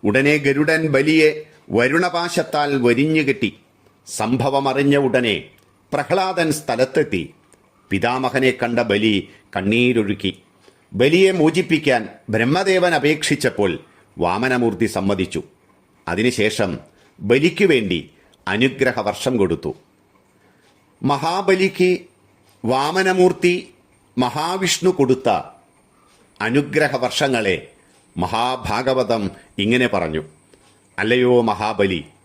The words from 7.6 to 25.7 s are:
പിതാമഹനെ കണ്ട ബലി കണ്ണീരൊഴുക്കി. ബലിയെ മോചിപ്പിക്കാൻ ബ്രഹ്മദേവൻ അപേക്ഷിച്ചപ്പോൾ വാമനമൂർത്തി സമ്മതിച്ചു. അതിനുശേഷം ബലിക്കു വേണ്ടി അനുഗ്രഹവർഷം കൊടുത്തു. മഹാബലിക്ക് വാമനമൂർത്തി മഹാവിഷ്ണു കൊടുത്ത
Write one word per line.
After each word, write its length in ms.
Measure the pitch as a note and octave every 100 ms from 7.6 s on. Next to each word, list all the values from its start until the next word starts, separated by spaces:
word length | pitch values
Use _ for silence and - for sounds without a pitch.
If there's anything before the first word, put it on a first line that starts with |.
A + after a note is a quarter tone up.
| _ _ _
പിതാമഹനെ 640 | G2 A2+ B2+ C3 C3+ C3 B2+
കണ്ട 160 | A#2+ A#2
ബലി 480 | A2+ G#2 A2 G2+ - - _ G2
കണ്ണീരൊഴുക്കി. 840 | F#2+ A2+ B2 A#2 G2+ G2+ F#2+ F2+ _ _ _ _ _
ബലിയെ 380 | F#2+ C3+ E3+ F#3+
മോചിപ്പിക്കാൻ 800 | F#3 D#3 D#3+ F3 D#3+ C#3+ B2 A2 - -
ബ്രഹ്മദേവൻ 680 | A2 A#2 E3 F#3+ F#3 F3 D#3+
അപേക്ഷിച്ചപ്പോൾ 840 | C#3+ D3+ - D3 B2+ - G2+ D2+ - _ _ -
വാമനമൂർത്തി 680 | E2+ F#2+ B2+ B2+ A#2 F#2 A2
സമ്മതിച്ചു. 580 | G2+ G2 G2 F2+ D#2 - _ _ _ _ _ -
അതിനുശേഷം 720 | F2 A#2+ A#2+ G#2+ - G2 D#2 - _ _ _
ബലിക്കു 460 | G2+ B2+ E3 E3 G3
വേണ്ടി 440 | C3+ G#2 E2+ - _ _ _ -
അനുഗ്രഹവർഷം 880 | G2+ C3 C3+ C3 A#2 G#2 G2+ C3 B2+
കൊടുത്തു. 380 | F#2+ E2 D#2+ - _ _ _ _ _ _ _ _ _ _ _ _
മഹാബലിക്ക് 960 | C3+ C#3 D#3+ F3+ F#3 F#3+ F#3+ F#3+ F3+ F3+ - _ _ _ _ _ A2+
വാമനമൂർത്തി 1040 | C3 C#3+ F3+ F#3+ F#3 F3+ E3+ F3+ F3+ - _ _ _ _ -
മഹാവിഷ്ണു 720 | B2 C3+ E3 F#3+ F#3 - F3+
കൊടുത്ത 520 | F3+ C3 B2+ B2 F#2 - - _